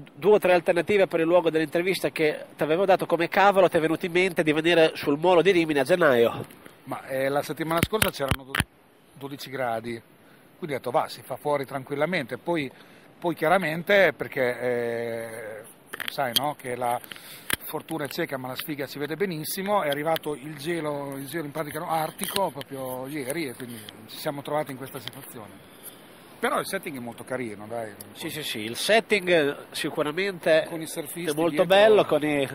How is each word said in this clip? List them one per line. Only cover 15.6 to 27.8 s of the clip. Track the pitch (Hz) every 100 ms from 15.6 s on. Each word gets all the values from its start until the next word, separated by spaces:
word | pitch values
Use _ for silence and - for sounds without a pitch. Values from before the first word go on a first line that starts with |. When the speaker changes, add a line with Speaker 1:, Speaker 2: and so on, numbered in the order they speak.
| 113 - - - -
Speaker 2:
sai, | - 131 117
no, | 143 139
che | 127
la | 123 120 120 - - - - - - -
fortuna | 156 - 160
è | 139
cieca, | - 165 135
ma | 127
la | 127
sfiga | - 143 135
si | 143
vede | 143
benissimo, | 156 196 156 151 - 190 208
è | 156
arrivato | 139 151 160 151
il | 143 147 151
gelo, | 147 170 151 143 139 139
il | 139
gelo | 165
in | 147
pratica, | 156 151 156
no, | 170
artico | 160 160 - - - 180
proprio | 143 - 135 131 127 131
ieri, | 151 123 160 143
e |
quindi | 117 120 117 98 - 110
ci | -
siamo | 156 143
trovati | 139 147 143
in | 127
questa | 127 139
situazione. | 123 139 - 123 101 98 - - - - - - - -
Però | 240 254
il | 143
setting | 196 185 135
è |
molto | 120 113
carino, | 120 127 117 101 107
dai. | 117